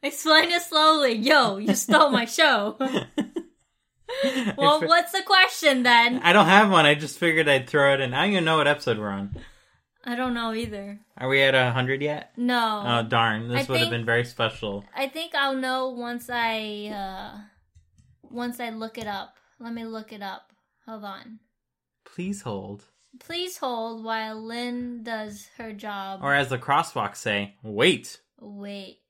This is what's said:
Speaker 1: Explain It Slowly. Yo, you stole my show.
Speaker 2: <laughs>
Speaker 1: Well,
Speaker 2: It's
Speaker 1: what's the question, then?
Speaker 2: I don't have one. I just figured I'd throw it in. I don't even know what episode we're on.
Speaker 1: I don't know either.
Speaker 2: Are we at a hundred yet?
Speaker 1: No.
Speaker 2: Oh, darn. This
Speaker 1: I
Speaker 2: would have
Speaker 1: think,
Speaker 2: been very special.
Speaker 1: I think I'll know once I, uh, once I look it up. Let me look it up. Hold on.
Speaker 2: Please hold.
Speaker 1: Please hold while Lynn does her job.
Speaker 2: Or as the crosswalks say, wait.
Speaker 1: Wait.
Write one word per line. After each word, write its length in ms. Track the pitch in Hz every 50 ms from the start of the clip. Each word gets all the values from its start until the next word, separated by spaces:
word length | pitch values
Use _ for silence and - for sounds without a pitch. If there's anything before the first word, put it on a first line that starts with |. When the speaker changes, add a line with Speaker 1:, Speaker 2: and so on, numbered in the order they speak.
Speaker 1:
Explain 480 | - 277 285 - - 320 311 311 320 339
It 140 | 349 349 339
Slowly. 500 | - - 311 311 311 311 311 285 254 233
Yo, 440 | 220 208 262 311 294 254 220 196 196
you 180 | 214 208 196
stole 340 | 196 - - - 311 311 285
my 160 | 262 226 233
show. 500 | 226 - - 320 302 262 214 202 208 214 -
Speaker 2:
<laughs> 80 | 262 262 262 220 - - _ - 269 - - - - - _ _ _ _ _ _ _ _ _ _ _ - 480 539 554 539 523 262 247 208 - -
Speaker 1:
Well, 220 | 277 285 294 311
Speaker 2:
It's 80 | 294 311
Speaker 1:
what's 240 | 330 349 339 -
the 100 | - 381
question, 640 | 381 - 403 370 370 370 - - - 302 277 254 247
then? 380 | 247 240 233 233 240 240 254 -
Speaker 2:
I 100 | 170 175
don't 140 | 180 185 160
have 240 | 190 202 214 202
one. 160 | 190 170 156 147
I 80 | 151
just 240 | 147 156 147 - -
figured 280 | - 170 160 160 160 147
I'd 220 | 139 131 123 120
throw 240 | - 151 139 139 139
it 60 | 135
in. 160 | 139 123 123
I 80 | 135 160
don't 80 | 202
even 140 | 208 185 170
know 120 | 160 160 156
what 100 | 147 143
episode 300 | 147 143 - - 117 107
we're 120 | 107 104
on. 280 | 98 98 98 101 101 - - - - _ _ _ _ _ _ _ _ _ _
Speaker 1:
I 120 | 254 240
don't 180 | 240 254 254 240
know 220 | 233 233 226 220
either. 460 | 220 233 233 214 202 196 202 202 208 _ _ _ -
Speaker 2:
Are 100 | 123 131
we 160 | 135 139 135
at 100 | 135 131
a 160 | 131 127 123
hundred 320 | 120 127 127 127 135 135
yet? 300 | 143 147 147 151 - - _
Speaker 1:
No. 480 | - 240 240 247 240 233 220 214 208 202
Speaker 2:
Oh, 200 | 120 120 120 113 110
darn. 400 | 120 117 113 113 107 107 113 117
This 220 | 123 123 - 123
Speaker 1:
I 20 |
Speaker 2:
would 80 | 131 123
have 100 | - 110
Speaker 1:
think, 20 |
Speaker 2:
been 140 | 120 120 117
very 200 | 117 117 117 123
special. 580 | 120 - - 120 110 - - - 104 98 101 101 - _
Speaker 1:
I 120 | - 269 269
think 280 | 269 320 330 339 -
I'll 200 | 302 277 277 269
know 340 | 262 262 262 254 262 262 262
once 420 | 254 240 240 240 240 240 240 - 247
I, 540 | 240 233 226 226 220 220 214 208 208 208 208
uh, 500 | 214 202 196 190 190 185 196 214 - 208 208 208 _ _ _ _ _ - _ _ _ _ _ _ _ _ _
once 360 | - - 240 240 240 240 240
I 120 | 247 233
look 260 | 220 220 220 226 220 -
it 100 | 226 214
up. 280 | 202 196 - - _ _ _ _ _ _
Let 140 | 240 233 233
me 120 | 233 226
look 260 | 226 226 220 220 220
it 120 | 226 208 202
up. 280 | 196 190 - _ _ _ _ _ _ _ _ _ -
Hold 160 | 226 220 208
on. 360 | 202 190 190 - 233 220 220 _ _ _ _ _ _ _ _ _ _ _ _ _
Speaker 2:
Please 360 | - _ - 175 190 202 196
hold. 440 | - 127 107 98 95 101 101 101 _ _ _ _ _ _ _ 254
Speaker 1:
Please 380 | - _ 330 349 359 359 359 -
hold 460 | - 269 247 233 226 226 226 226 220
while 380 | 226 226 220 220 220 220 220
Lynn 600 | 220 220 233 233 240 247 240 247 247 247 240 240 220
does 460 | 226 226 220 214 214 208 202 - _ _ _
her 160 | 240 220 214
job. 460 | 202 208 214 208 202 196 196 196 190
Speaker 2:
Or 140 | 190 139 139
as 140 | 143 139 123
the 100 | 131 120
crosswalks 580 | - - 143 147 160 - - 131 110 98 - -
say, 380 | - 120 104 101 101 101 - _ -
wait. 560 | 113 104 101 123 - 156 - - - - - _ _ _ _
Speaker 1:
Wait. 600 | - 208 202 - - - 202 202 196 190 - _ _ _